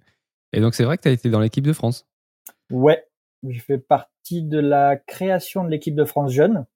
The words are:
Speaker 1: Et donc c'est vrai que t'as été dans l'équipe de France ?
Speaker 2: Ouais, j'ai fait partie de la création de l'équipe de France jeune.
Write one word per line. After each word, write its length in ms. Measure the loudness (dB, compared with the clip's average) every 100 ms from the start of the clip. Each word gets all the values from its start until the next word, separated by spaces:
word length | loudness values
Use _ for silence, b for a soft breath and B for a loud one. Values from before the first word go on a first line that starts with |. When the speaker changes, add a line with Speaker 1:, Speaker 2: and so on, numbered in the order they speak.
| _ _ _ _ _
Speaker 1:
Et 80 | 0
donc 120 | 0
c'est 120 | 0 -2
vrai 120 | 0
que 60 |
t'as 80 | 0
été 180 | 0 0
dans 120 | 0
l'équipe 240 | 0 0 -2
de 80 |
France ? 340 | 0 -2 -4 _ _ _ _ -20 _ -8
Speaker 2:
Ouais, 340 | 2 4 4 0 _ _ _ -12
j'ai 120 | -12
fait 180 | -4 -4
partie 640 | 0 -2 -2 _ -10 -6
de 180 | -4 0
la 360 | 2 2 2 0
création 680 | -6 -8 -2 -2 -4 -6 -4
de 40 |
l'équipe 260 | -4 -4 -2
de 100 | -2
France 260 | 0 -2
jeune. 340 | 2 2 2 -4